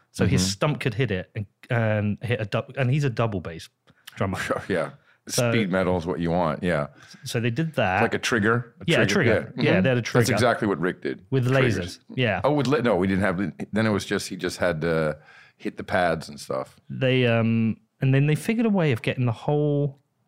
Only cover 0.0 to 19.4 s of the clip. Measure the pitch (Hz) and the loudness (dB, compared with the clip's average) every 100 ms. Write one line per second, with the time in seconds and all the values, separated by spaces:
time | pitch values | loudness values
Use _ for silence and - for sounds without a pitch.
0 | _ - 92 - 95 - 156 139 135 113 | _ 0 2 2 0 0 -2 0 -2 0
1 | 131 92 87 - 101 _ - 123 110 107 | -2 -2 -6 -10 -10 _ -4 0 2 0
2 | 104 98 - 104 107 117 - - 127 147 | 0 -2 -4 -4 -2 -4 -6 -2 0 2
3 | 143 110 117 101 82 82 - _ _ _ | 0 0 -2 -2 -6 -12 -16 _ _ _
4 | - - 98 90 - - - 92 73 - | -20 -6 -4 -2 -4 -4 -2 -2 -2 -8
5 | _ _ - - 120 113 101 95 90 90 | _ _ -6 0 2 2 2 2 2 0
6 | 82 73 85 85 82 69 87 80 71 - | -2 -2 0 2 0 0 0 0 -2 -8
7 | - - 135 123 117 120 165 143 107 92 | -20 -18 -8 -4 -2 -2 -4 0 0 2
8 | 110 98 - 120 107 120 123 - - 156 | 0 0 0 2 2 2 -2 -10 0 2
9 | 101 202 123 101 73 - - 180 185 123 | 2 2 2 2 -2 -2 2 4 4 2
10 | 117 - 117 113 123 110 107 90 87 82 | 2 2 4 4 2 2 0 0 0 -2
11 | 71 65 90 135 123 135 123 98 87 - | -6 -8 -4 -2 2 2 2 0 -6 -12
12 | _ - 120 92 107 147 127 143 117 95 | _ -4 -2 0 0 0 2 2 2 2
13 | 95 95 98 90 95 - - 98 110 101 | 2 2 0 0 -4 -6 -6 0 0 0
14 | - 101 - 92 90 - 90 82 82 80 | 0 -4 -4 -6 -6 -2 -2 0 0 0
15 | 78 71 - - - _ 107 - 98 101 | 0 -4 -12 -20 -20 _ -12 -10 -4 0
16 | 87 80 71 73 - 65 65 - _ 127 | 0 -2 -6 -16 -8 -8 -8 -14 _ -4
17 | 131 127 123 113 113 113 113 107 _ _ | 0 2 2 2 2 2 0 -2 _ _
18 | 135 135 147 151 156 226 233 202 160 117 | 2 2 2 0 0 0 2 2 2 0
19 | - - 123 113 | -2 0 -2 -2